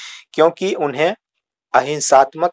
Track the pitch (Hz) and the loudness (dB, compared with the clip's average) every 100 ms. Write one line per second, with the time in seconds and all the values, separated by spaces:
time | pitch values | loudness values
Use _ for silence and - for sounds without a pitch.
0 | - - _ - 160 170 190 - 147 131 | -18 -20 _ 0 0 0 -6 -4 -4 -2
1 | 165 220 _ _ _ _ _ 127 135 151 | -4 -4 _ _ _ _ _ -2 0 -4
2 | - 135 135 160 170 | 2 4 4 0 -4